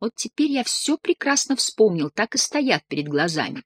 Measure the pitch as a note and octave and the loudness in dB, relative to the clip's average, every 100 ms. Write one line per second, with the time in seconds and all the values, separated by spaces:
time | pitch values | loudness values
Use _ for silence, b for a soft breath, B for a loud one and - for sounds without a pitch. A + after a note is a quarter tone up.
0 | A3+ - - - D4+ C#4 A#3+ - - D#4 | -8 -6 -10 0 0 0 -2 -2 -2 -2
1 | - F4 - C#4 - C4+ - - A3 E3+ | 0 0 2 0 0 -2 -2 4 4 4
2 | D3 - A3+ C4+ - D4 C4+ - - C#3+ | -2 -2 -2 -2 -2 0 2 0 0 -6
3 | D3 C#3+ E3+ D#3 G#2+ - | -2 0 0 0 -4 -6